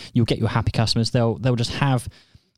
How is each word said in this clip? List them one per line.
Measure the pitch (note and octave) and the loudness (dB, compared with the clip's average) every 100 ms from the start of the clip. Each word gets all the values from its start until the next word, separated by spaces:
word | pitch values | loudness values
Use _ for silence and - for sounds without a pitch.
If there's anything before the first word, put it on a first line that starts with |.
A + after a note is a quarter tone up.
| - | -4
You'll | B2 A#2 | 0 0
get | C#3 | 0
your | A2 | 0
happy | A#2 - | 0 0
customers. | - A2 A#2+ A2+ | 0 0 0 0
They'll, | B2+ A#2 G#2+ | 2 0 0
they'll | C3 A#2+ | 0 0
just | A#2 | -2
have | - C#3+ B2+ - - _ - _ | -2 0 0 -2 -12 _ -20 _